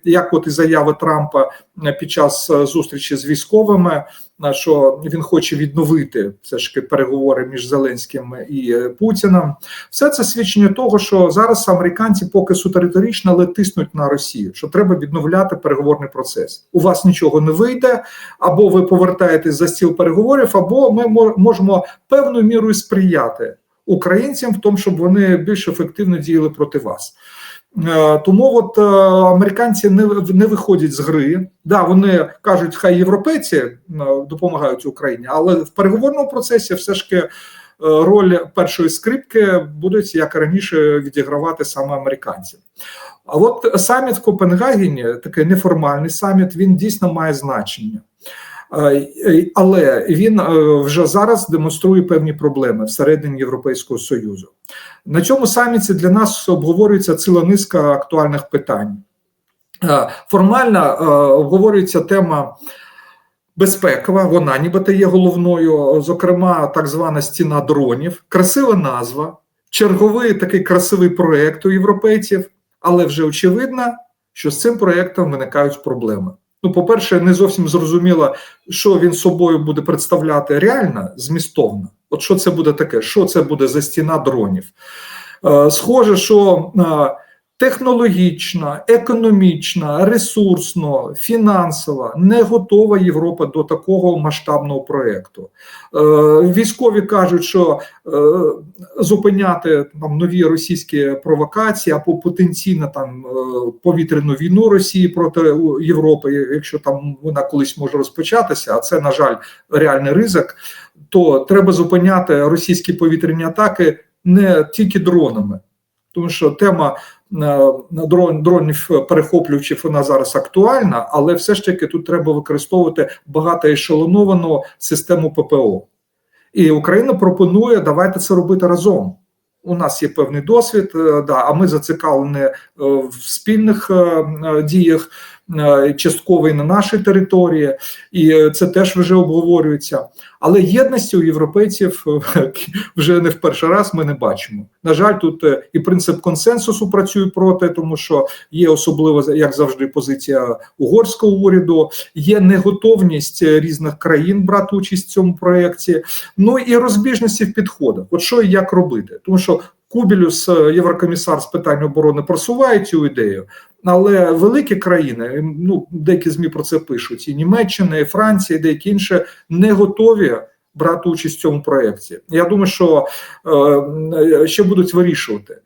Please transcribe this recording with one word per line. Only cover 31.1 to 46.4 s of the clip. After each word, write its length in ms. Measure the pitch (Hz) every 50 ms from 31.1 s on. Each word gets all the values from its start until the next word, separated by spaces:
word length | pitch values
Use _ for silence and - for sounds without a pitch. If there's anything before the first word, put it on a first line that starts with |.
| 156 156 135 143 170 185 185 - _ _ -
Да, 180 | 160 202 196 180
вони 480 | 175 185 190 196 196 185 170 151 - - _ -
кажуть, 340 | 180 185 175 170 165 -
хай 200 | - - 185 180
європейці, 600 | 180 185 185 196 196 - 311 320 294 - - 175
е, 200 | 147 123 120 - _ _ - 165 156 143 135 139 139 139 143
допомагають 580 | 156 151 180 180 170 147 151 - 127 - -
Україні, 400 | 143 - - 151 131 120 117 120 127
але 260 | 143 156 160 185 175
в 160 | 160 156 -
переговорному 580 | _ - 190 190 208 220 262 277 285 302 277 277
процесі 460 | - 247 - - 240 220 - - 185
все 200 | 180 - - 196
ж 160 | 190 - -
таки, 60 | 190
е, 140 | 180 160 - - - - - - - - _ _ -
роль 580 | 156 156 156 156 165 190 202 208 196 180 175 170 170 - -
першої 340 | 196 180 185 - - 165 160
скрипки 720 | 160 - - 220 254 269 - - - 220 208 196 180 175
будуть, 560 | 151 151 151 151 156 190 185 214 202 202 -
як 200 | 160 156 151 -
раніше, 640 | 160 156 156 180 196 202 - 175 156 151 151 147 147
відігравати 640 | 139 143 - 147 131 135 147 147 156 165 165 160 147
саме 320 | - - 139 139 143 143
американці. 640 | 135 135 135 139 - - 107 - 135 185 - - _ _ _ _ - - - - - - - - _ _
А 100 | - -
от 440 | 151 202 233 240 - - 226 - 190
саміт 360 | 185 - 240 262 269 254 220
в 60 | - -
Копенгагені, 840 | 220 190 190 190 175 180 180 240 269 254 202 190 165 143 131 123 117 120 - -
такий 200 | - - 175 156
неформальний 640 | 165 190 185 - 180 165 160 151 143 143 143 156 165
саміт, 460 | - - 202 196 190 190